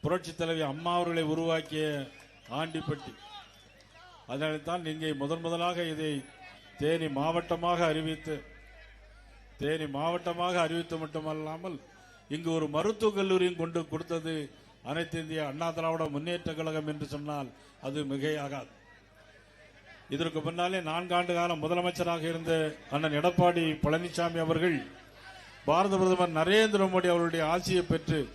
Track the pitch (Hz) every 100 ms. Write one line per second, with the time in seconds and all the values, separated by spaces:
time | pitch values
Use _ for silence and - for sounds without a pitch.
0 | 147 180 165 156 165 165 151 143 170 175
1 | 170 165 156 156 165 160 156 156 151 147
2 | 135 - - - - 127 165 160 151 147
3 | - - - 415 - - - - - -
4 | - - - 131 156 156 147 175 160 156
5 | 156 143 139 165 165 170 175 175 170 156
6 | 156 143 - - - - - - 147 165
7 | 160 135 151 170 170 165 175 170 170 156
8 | 160 156 156 147 - - - - - -
9 | - - - - - - 143 156 151 139
10 | 160 175 175 170 175 180 160 165 170 165
11 | 156 160 156 156 156 160 185 151 - -
12 | - - - 151 165 165 156 147 190 214
13 | 220 202 196 185 180 170 165 165 151 156
14 | 160 170 160 160 143 - - - 113 156
15 | 165 170 156 160 147 139 170 165 165 160
16 | 160 143 160 175 170 156 156 156 151 151
17 | 143 147 147 147 131 - - - 135 143
18 | 143 139 147 151 143 139 117 - - -
19 | - - - - - - - - - -
20 | - 139 165 156 156 170 175 190 156 165
21 | 180 175 175 175 175 165 156 175 180 175
22 | 170 170 160 165 165 160 156 156 - 143
23 | 160 147 175 175 175 170 160 151 147 160
24 | 175 160 170 170 160 160 175 147 - -
25 | - - - - - - - 160 196 190
26 | 185 180 175 160 165 214 220 202 190 185
27 | 180 170 170 165 156 175 - 185 175 160
28 | - 160 120